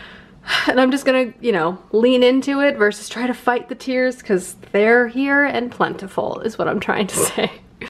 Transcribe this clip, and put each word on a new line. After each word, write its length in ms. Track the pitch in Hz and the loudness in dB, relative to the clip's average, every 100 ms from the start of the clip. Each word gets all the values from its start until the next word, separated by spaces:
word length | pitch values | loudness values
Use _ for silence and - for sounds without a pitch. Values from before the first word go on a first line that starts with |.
| - - - - - - - | -20 -20 -20 -16 -6 -4 0
And 120 | 254 | 2
I'm 120 | 262 | 2
just 140 | 269 269 | 2 0
gonna, 280 | 262 247 - | 0 0 -4
you 100 | 233 | -2
know, 260 | 190 160 185 - | 0 0 -4 -2
lean 320 | 208 240 254 | 2 4 4
into 380 | 247 262 262 277 | 4 4 0 0
it 160 | 285 277 | 0 2
versus 320 | 208 208 - | 0 0 -10
try 180 | - 254 | -6 -6
to 60 | |
fight 340 | 247 - 247 - | -4 -2 -2 -4
the 80 | 247 | -10
tears, 460 | - 254 254 247 | -4 0 0 -2
'cause 340 | - 185 185 - - | -2 -2 -4 -16 -4
they're 360 | 202 214 240 240 | 2 4 4 2
here 360 | 240 277 285 | -2 0 2
and 280 | 285 240 247 | 2 0 -4
plentiful 680 | - 165 - 190 - - - | -2 -4 -4 -10 -6 -6 -4
is 160 | - - | -6 -4
what 100 | - | -4
I'm 120 | 208 | -2
trying 280 | - - 190 | -2 -2 -2
to 80 | - | -4
<laughs> 0 | |
say. 360 | 160 - 180 - - - - | -4 -2 -4 -6 -20 -18 -18